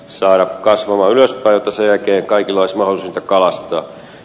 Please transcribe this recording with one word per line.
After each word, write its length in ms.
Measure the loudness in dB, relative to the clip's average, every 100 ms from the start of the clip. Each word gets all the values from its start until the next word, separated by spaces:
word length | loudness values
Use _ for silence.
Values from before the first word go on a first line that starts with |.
| -18
saada 380 | -4 2 2 2
kasvamaan 680 | -2 0 0 0 0 2
ylöspäin, 420 | 4 2 2 0
jotta 180 | 2 0
sen 160 | -2 0
jälkeen 380 | 0 0 -2 0
kaikilla 360 | -2 0 0
olisi 160 | -2 0
mahdollisuus 320 | -2 -2 -6
niitä 120 | -10
kalastaa. 600 | -2 2 2 -2 -6 -8 -8 -16 -20 -20